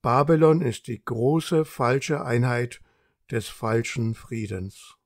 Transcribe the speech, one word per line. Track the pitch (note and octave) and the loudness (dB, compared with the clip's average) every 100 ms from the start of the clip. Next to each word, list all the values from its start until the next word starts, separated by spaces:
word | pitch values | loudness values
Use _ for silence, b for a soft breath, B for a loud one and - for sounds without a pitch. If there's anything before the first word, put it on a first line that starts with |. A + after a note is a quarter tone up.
Babylon | B2+ B2 D3 E3 D#3 D#3+ | 2 2 4 6 6 4
ist | C#3 G#2+ - | 2 -4 -10
die | A2+ | -10
große | - A#2 B2 D#3+ - D#3+ D#3 | -8 -2 2 0 0 0 -2
falsche | - B2 C3+ - D3 | -2 0 0 0 -4
Einheit | - A#2+ B2 A#2+ A#2+ - - _ _ _ _ | -2 0 0 0 -4 -10 -20 _ _ _ _
des | A#2+ - | -8 -8
falschen | - A2+ A2+ A2+ - A2+ A2+ | -8 -2 0 -2 -4 -4 -4
Friedens. | - A#2 G#2 G2+ F#2+ - - - | -8 -8 -6 -8 -10 -14 -20 -20